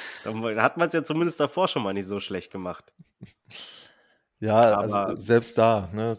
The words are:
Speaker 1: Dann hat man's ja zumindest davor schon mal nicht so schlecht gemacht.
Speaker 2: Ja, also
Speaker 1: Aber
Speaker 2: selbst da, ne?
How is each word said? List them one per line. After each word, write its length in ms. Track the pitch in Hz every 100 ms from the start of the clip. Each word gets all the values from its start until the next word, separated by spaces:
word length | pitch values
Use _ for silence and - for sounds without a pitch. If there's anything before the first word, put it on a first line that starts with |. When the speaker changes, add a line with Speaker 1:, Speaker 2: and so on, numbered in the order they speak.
| - -
Speaker 1:
Dann 400 | 110 110 113 110
hat 140 | 117 -
man's 160 | 170
ja 100 | 165
zumindest 380 | 143 156 170 -
davor 260 | 147 - 185
schon 160 | 143
mal 120 | 101
nicht 120 | 98 95
so 140 | 101
schlecht 320 | - 95 -
gemacht. 400 | 98 90 85 _ _ - _ - _ _ - - - - _ _ _ _ -
Speaker 2:
Ja, 220 | 107 110
also 340 | 117 101 104
Speaker 1:
Aber 220 | 101 98 87
Speaker 2:
selbst 400 | 98 117 117 -
da, 320 | 113 110 92
ne? 240 | 104 113